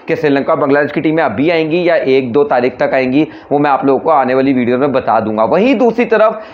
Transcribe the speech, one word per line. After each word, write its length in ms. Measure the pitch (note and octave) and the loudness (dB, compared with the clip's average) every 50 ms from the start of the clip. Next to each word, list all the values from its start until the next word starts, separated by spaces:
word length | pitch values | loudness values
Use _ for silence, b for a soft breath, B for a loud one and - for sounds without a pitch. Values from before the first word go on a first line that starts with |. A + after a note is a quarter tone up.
| B B | B B
कि 80 | E3 | -4
श्रीलंका 380 | D#3+ - D3+ C#3 C#3 C3 D#3+ D#3+ | -2 0 0 0 0 0 0 -2
और 60 | D#3 | 0
बांग्लादेश 320 | D3+ C#3+ C#3+ C#3+ D3 C#3 | 0 0 2 2 0 0
की 100 | - E3 | -2 -4
टीमें 220 | C#3+ D#3 D#3 E3 D#3+ | -2 -2 0 0 0
अभी 260 | C3+ G#2 F#2+ C#3 E3 | -2 -2 -2 0 0
आएंगी 380 | E3+ E3 D#3+ D#3 D3+ F3+ F3 E3+ | 0 0 -2 -2 -2 -2 0 0
या 60 | E3 | 0
एक 360 | D#3 - C3 C3 C3+ C3 B2 | 0 0 2 0 0 0 0
दो 120 | A2+ C#3+ C#3+ | 0 0 2
तारीख 340 | C#3+ C3+ B2+ A#2+ C3 - - | 2 0 0 0 -2 -2 -2
तक 120 | D3+ C#3 - | -2 -2 0
आएंगी, 340 | C3+ C3 B2+ C3 D3 D#3 - B B B B | 0 0 0 0 0 0 -2 B B B B
वो 80 | C#3+ C#3+ | -2 0
मैं 120 | D3 D3 | 0 0
आप 140 | C3+ C3 - | 0 0 2
लोगों 140 | C#3 C3+ B2 | 0 0 0
को 100 | - D3+ | 2 0
आने 180 | D#3+ C#3+ C3 B2 | 2 2 2 0
वाली 220 | B2+ C3+ C3+ C#3 C#3 | 0 0 2 0 0
video 240 | B2+ B2 A2+ B2 B2 | 0 0 0 0 0
में 140 | C#3 D3 | 0 0
बता 280 | B2+ C3 - A2+ G#2+ A2+ | 0 -2 0 0 0 0
दूंगा। 240 | G#2+ A2 G#2+ G#2+ A2 | 0 -2 -2 0 0
वहीं 300 | B2 D3+ F3 G#3 B3+ C4+ G#3 | 2 2 2 2 2 2 2
दूसरी 280 | B3 A#3 A3+ B3 A#3+ | 0 0 0 0 0
तरफ 380 | A3+ A3+ G#3+ G#3+ A3 G#3+ - B B | 0 2 2 2 2 0 -2 B B